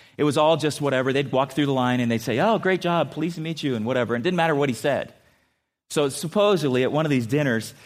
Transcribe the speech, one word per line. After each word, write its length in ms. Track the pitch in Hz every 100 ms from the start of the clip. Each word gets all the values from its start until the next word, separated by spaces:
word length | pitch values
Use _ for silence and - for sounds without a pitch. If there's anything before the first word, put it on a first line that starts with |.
| - -
it 60 |
was 120 | 147 151
all 200 | 151 160
just 240 | 151 -
whatever. 320 | 143 131 131
They'd 180 | 135 135
walk 220 | 131 139
through 140 | - 143
the 60 |
line, 280 | 135 123 123
and 100 | 120
they'd 100 | 117
say, 200 | 127 117
"Oh, 180 | 196 214
great 220 | 190 185
job, 320 | 175 170 143
pleased 240 | - 165 170
to 40 |
meet 220 | 160 160
you," 140 | 147 120
and 80 |
whatever. 320 | 107 131 110 120
And 60 |
it 20 |
didn't 120 | 143 180
matter 200 | 165 143
what 120 | 147
he 60 |
said. 400 | 139 147 120 - - _ _ _ _ _ _ _
So 180 | 160 143
supposedly 760 | 135 165 208 208 185 143 127
at 80 | 127
one 160 | 147 156
of 40 |
these 180 | 135 113
dinners, 460 | 143 143 113 - -